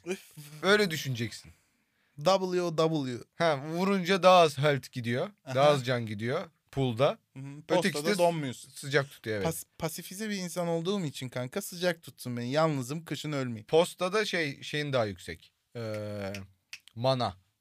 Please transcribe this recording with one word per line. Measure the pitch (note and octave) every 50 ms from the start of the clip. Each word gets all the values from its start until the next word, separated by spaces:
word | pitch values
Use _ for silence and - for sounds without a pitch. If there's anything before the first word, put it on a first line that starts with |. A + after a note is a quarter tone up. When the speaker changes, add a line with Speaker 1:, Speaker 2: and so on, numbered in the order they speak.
| -
Speaker 1:
Üf. | E3+ F#3+ - - - - D3+ D3 D3 D3+ D3+
Speaker 2:
Öyle | E3 F#3+ G#3 G#3+ G#3 E3+
düşüneceksin. | D#3+ C#3 - C3+ B2 A2 A#2 G2+ - - - D#2+ - _ _ _ _ _ _ _ _ _ _ _ _ C#3+ D3
Speaker 1:
W | F3+ G3 F#3+ F#3+ F#3 F3+ F3+
O | F3 E3+ D#3+
W. | E3 D#3+ D#3+ D#3+ D3 C3+ B2+ A#2+ - - _ _
Speaker 2:
Ha, | - E3+ D#3+ C#3+ C3+ D3
vurunca | D#3 E3 F3 F#3+ G3 G3+ F#3+ E3+ F3 G3 F3+ F3
daha | F#3 F#3
az | F3+ E3 D3+ C#3
health | C3 D3+ D3+ C#3+ C3 - -
gidiyor. | - B2+ A2+ A#2 A#2+ C3+ F3+ G#3 _ _ _
Daha | C#3 B2 C3
Speaker 1:
Aha. | C#3+ D3+
Speaker 2:
az | D3 C3+ A#2
can | C3 B2 A#2+ A#2
gidiyor | G#2+ G#2+ G2+ A2+ A#2+ C#3+ - - E3 _ _ _ _
pool'da. | - C3+ C3+ B2+ A2+ A2+ C#3 E3+ A3+ - _ _ _
Speaker 1:
Hı | C3+
hı. | C#3 C#3 C#3+ D3+ - -
Speaker 2:
Ötekisi | E3 F3+ E3 F#3 C#3+
Speaker 1:
Postada | D3 D3 F#3 G#3
Speaker 2:
de |
Speaker 1:
donmuyorsun. | F3 F3 E3+ E3+ D#3 C#3+ B2+ A#2 - - -
Speaker 2:
sıcak | - - D3+ C#3 C#3+ C#3+ C#3 C#3
tutuyor, | - - - A2 G#2+
evet. | G2+ F#2+
Speaker 1:
Pas-, | E3 D#3+ - - _ _
pasifize | - E3+ D#3 - F3+ E3 - F#3 G3 A3 G#3
bir | G#3
insan | F#3+ F3+ E3+ - F3+ E3+
olduğum | E3+ E3 E3 E3 F#3 G#3 G3 E3+
için | C#3 - - C3 B2
kanka | - B2 B2+ B2+ - G3
sıcak | - - F#3 E3+ F3+ F3+ E3+ E3+ -
tutsun | C3+ - - - B2 A#2+
beni. | A#2+ A#2+ B2
Yalnızım, | C#3 D#3 D#3+ D#3+ D3 C3+ B2 A#2+ D3+ E3 E3
kışın | - D3+ - - D3+
ölmeyeyim. | D3 C3+ C3 B2 A2+ G#2 G#2
Speaker 2:
Postada | - D#3+ D#3+ F3 - - - B2 - G3 A3 G#3+
şey, | G3+ - E3+ D#3 C#3+ C#3+ - B2+
şeyin | - D3+ D3 D3 C#3+ C3+
daha | B2 A2
yüksek. | G#2 F#2 - - F2+ D#2+ - - _ _ _ _ _ -
Ee, | A#2+ A2+ A2 G#2+ G#2+ G#2 G#2 G#2 G#2 G2 G2 G2+ G2 F#2 - _ _ _ _ - - _ - _
mana. | A2+ B2 C3 C3+ B2 A#2 G2 F2+ _ _ _ _ _